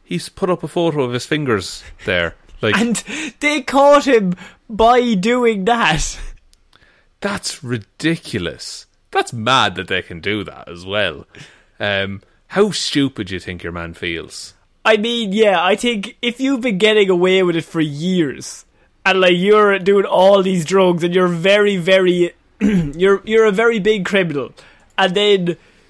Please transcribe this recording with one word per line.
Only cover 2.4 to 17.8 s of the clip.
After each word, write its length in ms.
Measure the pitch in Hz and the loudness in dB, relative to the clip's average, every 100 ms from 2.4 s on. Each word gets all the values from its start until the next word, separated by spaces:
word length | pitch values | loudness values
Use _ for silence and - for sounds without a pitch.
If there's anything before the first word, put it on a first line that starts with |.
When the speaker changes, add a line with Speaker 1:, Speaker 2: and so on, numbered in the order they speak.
| _ - | _ -6
Speaker 1:
Like, 160 | 110 143 | -2 0
Speaker 2:
And 200 | 233 220 - 269 311 - | 0 -2 -6 -10 -10 -6
they 220 | 294 294 | -4 -2
caught 440 | - 269 285 285 277 | 0 4 6 6 6
him 280 | 233 185 180 - - - | 2 2 -4 -10 -20 -10
by 460 | 214 226 247 247 | 2 4 4 4
doing 500 | 214 196 247 240 214 190 | 0 0 2 2 0 0
that. 520 | 233 196 156 - - - - _ _ _ _ _ _ _ _ | 0 0 0 -2 -8 -14 -16 _ _ _ _ _ _ _ _
Speaker 1:
That's 420 | 202 202 - - | -8 -6 -8 -10
ridiculous. 1200 | 123 120 104 - 151 165 - 113 85 - - - - _ _ | -8 -8 -8 -6 -4 -4 -4 -6 -6 -8 -14 -16 -20 _ _
That's 220 | 392 381 | -4 -4
mad 440 | 120 110 131 107 90 | -4 0 2 0 -2
that 100 | 90 | -6
they 160 | 92 | -6
can 180 | - 85 | -6 -8
do 220 | 85 110 | -6 -6
that 260 | 87 67 - | -6 -14 -18
as 160 | 87 | -16
well. 400 | 92 104 95 71 - - - _ _ - | -8 -4 -4 -6 -14 -20 -20 _ _ -8
Um, 420 | 104 98 98 98 - _ _ | -4 -2 -4 -8 -16 _ _
how 240 | - 214 | 0 0
stupid 560 | 165 - 147 139 - 98 | 0 -4 -2 -2 -4 -10
do 60 | |
you 60 | 92 | -10
think 220 | - 87 | -10 -12
your 100 | 85 | -10
man 220 | 87 85 | -10 -12
feels? 600 | 82 90 82 78 - - - _ _ | -10 -8 -8 -10 -16 -18 -20 _ _
Speaker 2:
I 120 | - 220 | 0 0
mean, 360 | 226 233 214 | 0 -4 -4
yeah, 300 | 196 214 180 | 0 2 2
I 120 | 175 208 | 2 0
think 400 | 240 226 196 - | -2 -4 -6 -8
if 200 | 240 226 | -6 -4
you've 220 | 269 277 | -2 -2
been 160 | 247 185 | -2 0
getting 320 | 208 214 196 | 2 4 2
away 320 | 180 185 185 | 2 2 2
with 100 | 180 | 2
it 80 | 165 | 0
for 160 | 156 165 | -4 -4